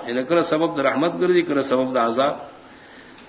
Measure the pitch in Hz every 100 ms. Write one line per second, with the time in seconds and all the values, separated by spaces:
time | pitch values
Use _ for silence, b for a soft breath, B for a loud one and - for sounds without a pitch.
0 | 120 123 131 170 156 156 165 151 135 127
1 | 170 170 180 180 160 143 131 131 131 127
2 | 113 113 139 - - - B B B B
3 | B B